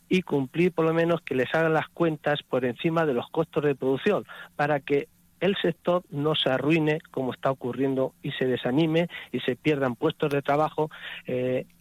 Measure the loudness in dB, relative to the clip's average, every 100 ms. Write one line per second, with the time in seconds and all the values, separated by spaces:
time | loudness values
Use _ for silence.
0 | 0 0 2 -2 0 2 2 2 2 2
1 | 2 0 -2 -2 0 2 2 2 0 0
2 | 0 0 -2 -2 0 -2 0 -2 -2 0
3 | 2 0 -2 -4 -2 0 0 0 0 0
4 | 2 0 -2 -16 -12 -2 0 0 0 0
5 | 0 _ _ -4 -2 0 -2 -2 0 -2
6 | -2 -2 0 0 0 0 2 2 2 0
7 | -4 -6 -4 -2 -2 -2 -4 -2 0 0
8 | -2 -4 -8 -2 -2 0 0 2 2 2
9 | 0 -4 -8 -6 -4 -2 0 0 0 0
10 | -2 0 -2 -2 0 2 2 0 -4 -6
11 | -14 -14 -6 -4 -2 -2 -4 _